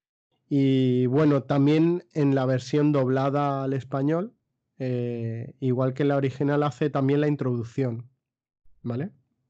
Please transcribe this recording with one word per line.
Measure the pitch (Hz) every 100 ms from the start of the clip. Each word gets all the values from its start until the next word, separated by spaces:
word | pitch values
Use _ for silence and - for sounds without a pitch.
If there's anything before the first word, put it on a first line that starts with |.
| _ _ _ _ -
Y | 143 135 135 131 123 123
bueno, | 135 156 139
también | 120 143 143 156 165 175 -
en | 160 139
la | 135 131
versión | 127 131 147 147
doblada | 143 127 131 139 143 143 139
al | 135
español, | 135 - 143 139 165 220 - _ _ _ -
eh, | 131 123 120 117 117 113 - -
igual | 131 123 131
que | 131
en | 143
la | 139
original, | 135 131 143 147
hace | 147 - 151
también | 139 135 143
la | 151
introducción, | 147 131 120 117 - 131 113 - _ _ _ _ _ - -
¿vale? | 120 117 190 - _ _ _